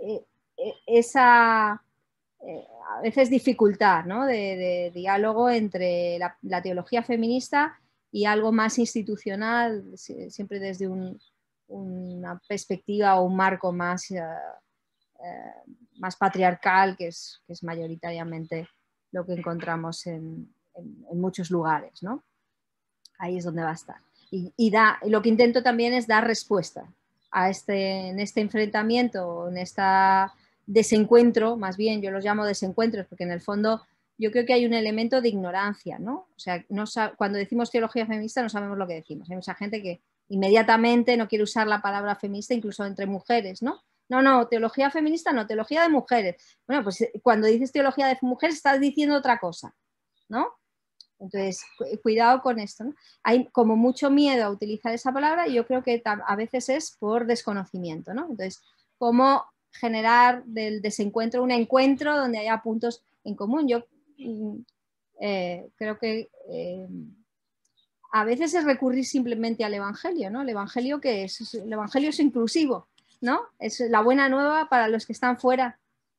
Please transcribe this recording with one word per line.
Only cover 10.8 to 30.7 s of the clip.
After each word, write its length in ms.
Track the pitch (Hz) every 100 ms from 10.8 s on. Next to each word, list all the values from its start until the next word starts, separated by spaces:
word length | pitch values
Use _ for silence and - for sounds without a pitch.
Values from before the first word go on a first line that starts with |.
| 190
un, 320 | 185 185 202 _ _ _ _ -
una 720 | 196 190 180 180 180 175 180 -
perspectiva 720 | 208 - 185 - 208 202 190
o 60 | 180
un 100 | 190
marco 340 | 190 185 185
más, 400 | 175 175 180 -
eh, 80 | 185
eh, 1600 | 165 165 - - _ _ _ _ _ _ 120 62 57 55 - - _ -
más 180 | 185 -
patriarcal, 800 | 196 190 180 175 190 185 196 185
que 120 | 170
es, 340 | - - - -
que 60 |
es 100 | 175
mayoritariamente 1040 | 170 165 165 165 170 170 165 165 160 165 165 _ _ _ _
lo 140 | 180 180
que 80 |
encontramos 720 | 175 170 170 175 165 165 170 180
en, 440 | 165 160 165 - _ _
en, 320 | 175 160 147 -
en 100 | 175
muchos 300 | 185 185 170
lugares, 520 | 180 160 151 - -
¿no? 220 | 180 285 _ _ _ _ _ _ _ _ _ -
Ahí 180 | 180 185
es 80 |
donde 180 | 175 165
va 100 | 160
a 20 |
estar. 240 | 165 - - _ _ -
Y, 200 | 190 180 -
y 140 | 226
da, 300 | 214 214 - 214
lo 160 | 214
que 60 | 226
intento 320 | 220 240 240
también 320 | 247 233 233
es 140 | 247 226
dar 180 | 220
respuesta 640 | 226 220 - 202 - 147 165 _ _ _ -
a 180 | 190 185
este, 600 | 190 - 196 190 190 185
en 100 | 190
este 200 | 202 -
enfrentamiento, 1080 | 208 214 214 214 214 240 247 196 175 170 175
en 100 | 180
este 240 | 180 - 190 190 190 190 190 - _ _
desencuentro, 880 | -